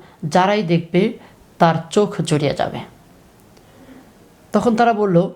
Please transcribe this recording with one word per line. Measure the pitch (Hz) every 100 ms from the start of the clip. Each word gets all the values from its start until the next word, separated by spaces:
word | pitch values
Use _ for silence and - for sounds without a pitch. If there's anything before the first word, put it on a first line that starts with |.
| - _
যারাই | 151 180 190 208
দেখবে | 170 170 165 180 220 - - - _ -
তার | 170 160 -
চোখ | 208 202 -
জুড়িয়ে | - 151 139
যাবে।" | - - - - - _ _ _ _ _ - _ - - - - _ _ _ _
তখন | 208 240 226
তারা | 233
বলল, | 214 208 170 180